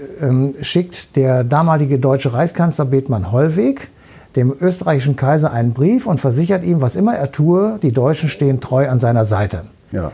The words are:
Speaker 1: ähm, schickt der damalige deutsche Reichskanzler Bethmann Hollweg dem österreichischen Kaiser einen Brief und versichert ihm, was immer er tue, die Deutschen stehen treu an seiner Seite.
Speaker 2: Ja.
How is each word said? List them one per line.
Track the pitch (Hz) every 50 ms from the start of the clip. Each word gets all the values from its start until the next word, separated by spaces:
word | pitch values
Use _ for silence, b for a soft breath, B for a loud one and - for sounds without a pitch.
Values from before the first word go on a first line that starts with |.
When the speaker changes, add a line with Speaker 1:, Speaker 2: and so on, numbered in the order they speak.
| 143 - - -
Speaker 1:
ähm, | 160 131 127 127 135 139 139 -
schickt | 143 - - 175 180 175 - - - - -
der | 139 135 131 127 127 123
damalige | 120 143 151 170 165 160 151 147 135 139 127
deutsche | 123 135 139 135 - 135 117
Reichskanzler | 120 165 170 - - 170 170 156 - 147
Bethmann | 127 135 135 135 139 117 107 95 90
Hollweg | 110 127 151 160 156 180 226 262 269 - - - B B B B B B B B -
dem | 135 120 127 139 -
österreichischen | 175 185 180 180 180 175 156 135 127 143 139
Kaiser | - 127 131 151 156 151 -
einen | - 117 120 120 113
Brief | 127 139 180 240 254 - 226
und | 170 -
versichert | - 135 117 135 170 170 202 180 175
ihm, | 175 170 156
was | 131 123 -
immer | 185 196 226 240
er | - 143 139
tue, | - - 147 160 175 185 202 214 220 214
die | - 143
Deutschen | 117 131 120 139 156 143 165 147
stehen | - - 147 139 135 127
treu | - - 131 131 143 135
an | 127 123
seiner | 117 120 120 113 110
Seite. | 104 107 98 104 98 - 82 - - - _ _ _
Speaker 2:
Ja. | - 98 85 76